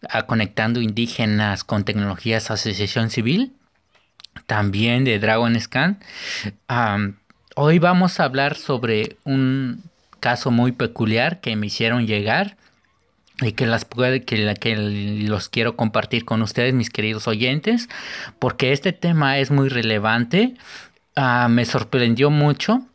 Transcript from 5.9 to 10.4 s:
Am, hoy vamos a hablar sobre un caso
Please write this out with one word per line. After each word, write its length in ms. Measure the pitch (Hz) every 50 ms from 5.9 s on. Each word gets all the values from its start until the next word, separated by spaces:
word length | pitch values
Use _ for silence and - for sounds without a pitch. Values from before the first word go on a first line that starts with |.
| 202 196 - - - - - - - - - 107 98 _ _ _
Am, 480 | 127 120 120 110 101 101 104 98 101 _ _ _ _ _ _ _ -
hoy 240 | - 143 151 160 175
vamos 400 | 160 175 180 180 185 180 - -
a 40 | 170
hablar 300 | 139 127 135 139 143 156
sobre 640 | - - - 143 120 117 117 110 107 110 - - _ _
un 580 | 143 135 135 135 131 131 135 135 127 120 - - - _ _ _ _ - _
caso 320 | - 123 123 123